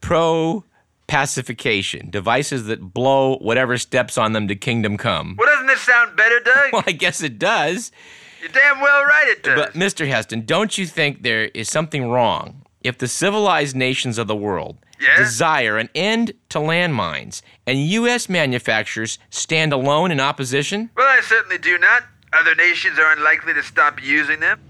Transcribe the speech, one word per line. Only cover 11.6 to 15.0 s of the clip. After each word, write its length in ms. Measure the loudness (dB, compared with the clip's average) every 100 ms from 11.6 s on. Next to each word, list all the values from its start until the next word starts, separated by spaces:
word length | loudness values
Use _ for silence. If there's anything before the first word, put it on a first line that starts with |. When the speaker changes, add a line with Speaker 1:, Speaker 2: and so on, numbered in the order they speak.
| -4
Speaker 1:
something 420 | -4 -2 -4 -2
wrong 520 | 2 2 0 -6 -16 -20 _
if 160 | -8 -4
the 80 | -6
civilized 680 | -2 -2 0 2 0 0 -2
nations 420 | -2 -2 -4 -4
of 80 | -4
the 100 | -4
world 420 | -2 -4 -6 -14 _ _